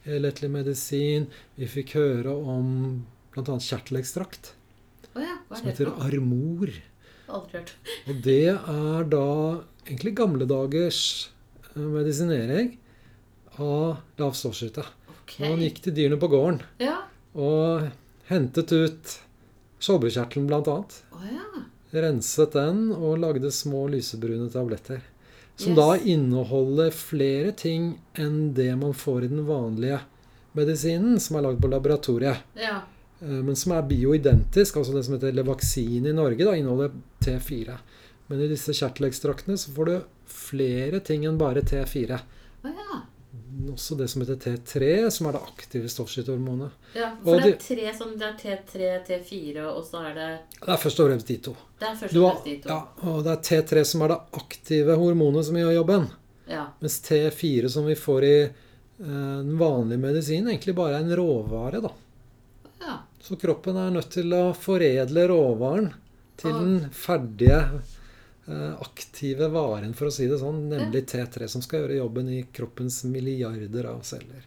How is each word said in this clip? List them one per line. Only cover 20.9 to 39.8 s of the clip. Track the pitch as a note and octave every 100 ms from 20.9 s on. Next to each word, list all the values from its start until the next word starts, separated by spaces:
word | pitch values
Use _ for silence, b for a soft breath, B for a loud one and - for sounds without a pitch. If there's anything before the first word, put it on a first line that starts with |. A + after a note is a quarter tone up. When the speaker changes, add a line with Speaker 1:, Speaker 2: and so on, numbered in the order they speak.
| - -
Speaker 2:
Å | E3+ G3
ja. | C#4 G#4 F4+ - - -
Speaker 1:
Renset | D#3 D#3+ C3 - - D3+
den | D3 D3 G3 A3
og | F3 D#3+ D#3+
lagde | E3 C3+ C#3
små | C3+ D3 C3+ C#3
lysebrune | C#3 - A2+ A#2 A#2 A#2+
tabletter. | B2+ A#2+ G#2 - C3 - b b b b -
Som | F#3+
Speaker 2:
Yes. | D#3+
Speaker 1:
da | D3+ F#3
inneholder | A3 D#3+ B2+ B2+ A2 C3+ C3 C#3+ D#3+
flere | D#3 - D3+ C#3 C#3 F3+
ting | G3+ E3 E3 E3+ D#3+ -
enn | - D3 D3+ D3+
det | B2+ B2+ B2+
man | C#3+
får | C#3 - B2
i | B2
den | D3 D3+
vanlige | C#3+ A2+ A2 B2 C#3 - b b b b D3+
medisinen, | D3+ D#3 D#3+ E3+ A3+ A3+
som | - D#3
er |
laget | C#3 B2
på | C#3
laboratoriet. | C3 C#3+ D3 - A#2 C3+ B2+ - -
Speaker 2:
Ja. | A3 G3+ - - - _
Speaker 1:
Eh, | D#3+ C3+
men | C3+
som | C3+ F3+
er | E3
bioidentisk, | C#3 C3 B2+ D3+ C3+ C3 - F#3+ G3+ D3+
altså | C3
det | C#3
som | B2 C3+
heter | C3+
Levaxin | B2+ C3 C3 - - A#2 A#2+ C#3
i |
Norge, | D#3 C#3+ A2+
da, | G3
inneholder | F3 C3+ B2+ C#3 C3 - -
T | C3 B2+
fire. | - C3+ A2+ B2 B B B B -
Men | C#3
i | D3+
disse | D3 -
kjertelekstraktene | C#3+ C3+ C3 C#3 C3 D3 C#3 - G3
så | -
får | C#3